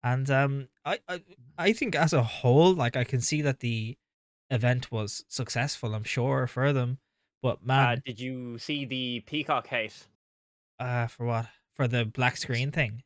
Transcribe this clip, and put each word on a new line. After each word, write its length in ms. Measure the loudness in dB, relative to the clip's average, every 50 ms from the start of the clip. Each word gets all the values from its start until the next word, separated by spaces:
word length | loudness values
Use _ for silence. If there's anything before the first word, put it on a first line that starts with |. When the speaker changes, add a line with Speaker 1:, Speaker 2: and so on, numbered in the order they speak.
| 0
Speaker 1:
And, 240 | 0 0 0 2 2
um, 380 | 4 4 4 4 0 -2 -6 -10 _ _ _
I, 160 | -4 -4 -4 _
I, 160 | -8 -10 -10 _ _ -20 _ -20 -20 _
I 140 | 0 2 2
think 240 | 2 2 0 -2 2
as 160 | 2 2 4
a 120 | 4 2 2
whole, 500 | 2 -2 0 2 4 6 8 8 8 6
like, 240 | 4 2 0 0
I 80 | 0 -2
can 160 | 0 -2 -2
see 200 | 0 0 -2 0
that 200 | 0 0 -2 -2
the 360 | -2 -4 -4 -2 -4 -6 -10 _ _ _ _ _ _ _ _ _ _ _
event 420 | -2 2 4 2 2 2 -2 -4
was 320 | -4 -4 -4 -4 -6 -10 -10 _
successful, 680 | -6 -6 -4 -2 -2 -2 -2 -2 -4 -4 -4 -4 -4
I'm 80 | -4 -4
sure, 420 | -4 -2 0 0 2 2 0 0
for 280 | -2 -2 0 2 2 4
them. 260 | 2 2 0 -2 -6 _ _ _ _ _ _ _ _
But 180 | -2 -2 -2 -2
Speaker 2:
Uh, 60 | -2
Speaker 1:
man, 360 | 2 4 4 4 4 2 0 -4
Speaker 2:
did 140 | -8 -10 -8
you 380 | -8 -8 -8 -8 -8 -10 -10
see 260 | -10 -6 -6 -6 -6 -4
the 380 | -6 -6 -6 -4 -4 -6 -6
Peacock 440 | -8 -6 -6 -6 -2 0 -2 -2 -2
hate? 420 | -4 -4 -4 -4 -6 -10 -16 -20 _ _ _ _ _ _ _ _ _ _ _ _ _ _
Speaker 1:
Uh, 300 | _ -6 -2 -2 -2 -2
for 180 | -4 -6 _ -4
what? 220 | -2 -2 -2 -4 -6 -12 _ _ _ _
For 120 | -2 -2
the 160 | 0 2 0 -2
black 320 | -2 -2 0 0 0 0
screen 340 | -2 -6 -4 -2 -2 -2 -2
thing? 340 | 0 0 -2 -2 -2 -10 -14